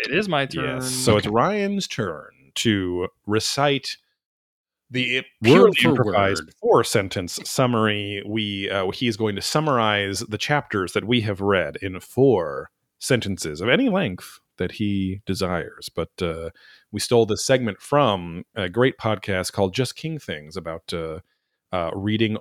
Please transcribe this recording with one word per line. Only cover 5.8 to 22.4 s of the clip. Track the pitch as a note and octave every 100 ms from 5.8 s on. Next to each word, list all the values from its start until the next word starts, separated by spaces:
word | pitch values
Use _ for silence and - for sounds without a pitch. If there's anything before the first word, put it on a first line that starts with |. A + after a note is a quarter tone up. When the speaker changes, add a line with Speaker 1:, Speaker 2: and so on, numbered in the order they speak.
Speaker 3:
for | E3
Speaker 2:
improvised | C3 G#2+ G2+ G2 F2
Speaker 3:
word. | D#2 -
Speaker 2:
four-sentence | A#3 D#3 - A2 F#2+ G#2 F2 - -
summary. | - B2 A#2 A2 G#2 G2+ G2+ G#2
We, | A2 G#2 G2 G2
uh, | G2 F#2+
he | - B2
is | G#2+
going | A2 G2
to |
summarize | - D3+ D#3 B2 A2 G#2 G2 F#2+
the | A#2 G#2+
chapters | - D3 - G#2 F2
that | G#2 G2
we | B2
have | G#2 F#2+
read | G2+ F#2+ D2+ D2
in | G2 F#2
four | - - C3+ G2+ D#2 C2+ D#2 _ _ -
sentences | - B2 G2 F#2 E2 D2+
of | G#2+
any | E3 C4+
length | F#3+ C#3 F#2 - - _ -
that | F#2
he | - G#2 G2 F#2+ G2 -
desires. | F#2 F#2 F2 - - -
But, | - E2 -
uh, | F2 E2 E2 - - - _
we | G2+
stole | - A#2+ G#2+
this | G2+
segment | - C3 A#2 F#2+
from | - C#3+ C3 F#2+ E2+ E2+ -
a | - F2+
great | G2+ C3 -
podcast | A2 G2+ - F#2 F2+
called | - G2
Just | F#2 B2+ -
King | D#3+ D#3
Things | - D2+ D2+ F2
about, | E2 E2 -
uh, | E2+ D#2+ D#2+ - _ _ _ -
uh, | F#2 E2 G2
reading | G2+ G#2+ A2 G#2+